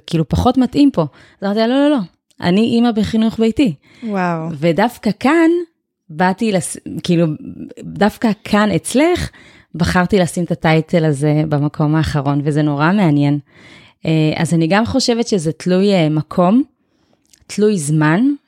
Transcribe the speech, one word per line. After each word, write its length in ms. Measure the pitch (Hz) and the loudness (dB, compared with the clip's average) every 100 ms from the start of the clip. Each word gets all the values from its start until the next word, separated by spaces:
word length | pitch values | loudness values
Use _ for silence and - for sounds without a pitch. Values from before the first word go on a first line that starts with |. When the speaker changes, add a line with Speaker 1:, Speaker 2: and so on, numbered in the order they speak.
| - | -4
Speaker 1:
כאילו 220 | 160 165 | -4 -2
פחות 300 | 170 240 262 | 0 0 0
מתאים 320 | 247 - 285 | 0 2 2
פה." 120 | 233 | 2
אז 420 | 202 - - - | -4 -6 -20 -10
אמרתי 140 | 196 202 | -6 -2
לה, 60 | 226 | 0
"לא, 80 | |
לא, 160 | 262 285 | 2 2
לא, 80 | 294 175 _ _ - | 0 -4 _ _ -6
אני 200 | 175 185 | 0 0
אימא 300 | 233 233 240 | 2 2 0
בחינוך 460 | 220 208 220 220 208 | 0 -2 0 -2 0
ביתי." 360 | 226 220 269 143 _ - | -2 2 0 -2 _ -14
Speaker 2:
וואו. 460 | 233 202 180 170 160 156 | -8 -4 -2 -2 -6 -2
Speaker 1:
ודווקא 520 | 165 165 220 - 226 190 | 0 2 0 -2 -4 -2
כאן, 300 | - 330 330 349 339 _ _ _ - | 0 2 2 2 -4 _ _ _ -14
באתי 420 | 151 185 190 226 | -2 -2 0 -2
לס-, 240 | 190 - - - - | -2 -4 -10 -12 -10
כאילו, 240 | - 170 170 151 - - - - | -2 0 0 -2 -10 -16 -18 -16
דווקא 480 | 165 160 208 - 233 190 | -10 0 0 0 -2 -2
כאן 260 | - 208 214 196 | -2 0 2 0
אצלך, 540 | - 247 320 359 - - - - _ | 0 0 2 0 -4 -12 -20 -20 _
בחרתי 440 | 160 170 175 180 208 | -4 0 0 2 2
לשים 260 | 175 - | 0 -2
את 60 | 170 | -4
הטייטל 540 | 165 165 160 156 175 | -2 2 2 2 0
הזה 380 | 160 139 151 151 156 | 0 0 0 0 0
במקום 460 | 147 147 - 151 | 0 -2 -2 0
האחרון, 460 | 156 151 143 139 143 | 0 0 -2 -2 -2
וזה 180 | 143 147 | 0 0
נורא 300 | 151 143 156 | 0 0 0
מעניין. 460 | 202 180 147 143 147 - - - - - _ - | 2 2 2 2 0 -4 -20 -20 -20 -20 _ -2
אה, 260 | 160 156 - | 0 0 0
אז 180 | 165 | -2
אני 120 | 165 160 | 0 2
גם 200 | 196 226 | 0 0
חושבת 420 | 269 254 233 233 | -2 0 -2 0
שזה 240 | 202 156 | -2 -2
תלוי, 420 | 156 - 185 202 | -4 -2 0 2
אה, 140 | 190 156 | 2 2
מקום, 540 | 151 151 - 175 233 302 _ _ _ _ _ _ _ - | 0 -2 0 2 2 0 _ _ _ _ _ _ _ -12
תלוי 320 | - 214 202 | -2 0 0
זמן, 420 | 143 156 151 170 262 285 | 0 0 2 2 0 -2